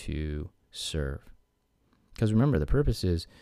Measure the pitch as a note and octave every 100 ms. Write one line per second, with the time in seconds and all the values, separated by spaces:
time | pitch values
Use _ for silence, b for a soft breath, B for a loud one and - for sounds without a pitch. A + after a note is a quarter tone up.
0 | - D2 D#2 D2 E2+ _ _ - - D#2+
1 | C#2 C#2 - - _ _ _ _ _ _
2 | _ - A2 A2 C#3+ D#2+ D2 C3+ C#3 A2
3 | F#2 E2 - B